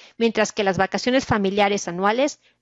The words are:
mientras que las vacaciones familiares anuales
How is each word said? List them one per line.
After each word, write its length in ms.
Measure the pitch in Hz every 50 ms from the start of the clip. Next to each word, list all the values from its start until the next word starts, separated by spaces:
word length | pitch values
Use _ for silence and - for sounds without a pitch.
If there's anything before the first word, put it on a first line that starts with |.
| - - _ -
mientras 340 | 226 233 - 214 214 -
que 120 | - - 208
las 140 | 196 190 170
vacaciones 480 | 190 185 - 190 - 247 247 262 254
familiares 640 | - 240 214 196 190 190 202 202 202 202 196 - -
anuales 520 | 170 175 190 202 220 240 277 302 - _ _ _ _ _